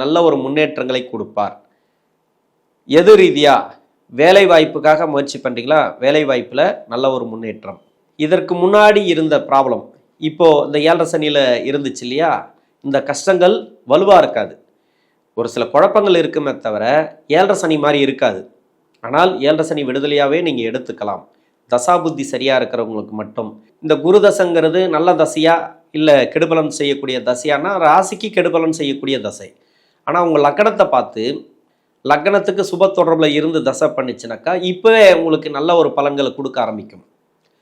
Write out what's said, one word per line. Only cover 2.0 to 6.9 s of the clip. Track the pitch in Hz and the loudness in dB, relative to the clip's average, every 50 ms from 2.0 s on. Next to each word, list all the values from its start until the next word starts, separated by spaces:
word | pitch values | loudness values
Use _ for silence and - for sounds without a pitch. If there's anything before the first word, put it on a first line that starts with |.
| _ _ _ _ _ _ _ _ _ _ _ _ _ _ _ _ _ - | _ _ _ _ _ _ _ _ _ _ _ _ _ _ _ _ _ 2
எது | 135 160 - 214 214 190 | 4 4 8 10 8 8
ரீதியா? | 185 170 143 143 147 143 131 107 - - - _ _ _ _ _ _ _ 123 | 8 4 4 4 4 4 4 4 0 -4 -16 _ _ _ _ _ _ _ -2
வேலை | 120 151 175 190 202 196 185 | 2 4 6 6 6 6 6
வாய்ப்புக்காக | 175 160 156 151 156 147 143 156 156 156 170 156 143 | 6 4 4 2 -2 0 2 2 2 2 0 -2 -2
முயற்சி | 139 143 139 - 127 - | -4 -4 -4 -8 -8 -8
பண்றீங்களா? | 131 120 117 117 131 156 151 131 95 - - 123 | -8 -6 -6 -2 0 0 0 0 0 -4 -4 -2
வேலை | 135 151 156 151 131 | 0 0 0 0 0
வாய்ப்புல | 127 120 104 - 123 135 160 196 - - - - | -2 -4 -4 -6 -2 -2 -2 -2 -2 -6 -12 -10